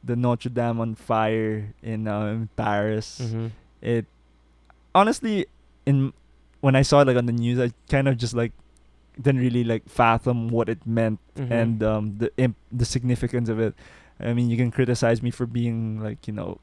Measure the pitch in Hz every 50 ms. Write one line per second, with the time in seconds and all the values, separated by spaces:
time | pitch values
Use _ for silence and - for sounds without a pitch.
0 | - 120 120 117 120 123 120 120 - 123 120 120 120 117 117 113 113 113 110 -
1 | - - 117 110 110 110 110 113 110 110 107 107 104 104 - _ - 110 110 110
2 | 110 107 104 104 107 104 107 113 113 107 _ - 117 107 104 101 101 107 110 110
3 | 107 - - - 127 113 110 113 113 113 107 - - _ _ _ - 113 117 117
4 | 110 _ _ _ _ _ _ _ _ _ _ _ _ _ _ _ _ _ _ 180
5 | 202 220 - - - 226 214 196 - - _ _ _ _ _ _ _ - 139 139
6 | 135 135 - _ _ _ _ _ _ _ _ _ - 139 135 131 139 - - 143
7 | 143 135 127 123 120 120 117 120 117 120 123 123 127 120 - _ _ _ - 139
8 | 139 139 131 117 120 113 110 117 117 117 - - - _ _ - _ _ _ _
9 | _ _ _ - 123 139 139 127 123 127 117 123 120 117 113 110 - - - -
10 | 123 113 113 110 - 131 123 117 113 113 117 117 113 - 113 - - 113 113 113
11 | 113 110 107 - _ _ _ - 139 123 117 117 117 117 117 110 110 107 110 107
12 | 107 107 101 104 117 - - - 127 123 110 _ _ _ - 123 120 - - 127
13 | 117 123 123 - - 120 - 123 120 110 113 110 113 107 - _ - - - -
14 | - - _ _ - 117 120 120 123 120 117 117 123 120 - - 131 123 123 -
15 | - 117 117 113 113 120 117 - 123 117 117 120 117 120 113 113 113 110 110 110
16 | 107 107 107 - - - 107 104 98 90 92 90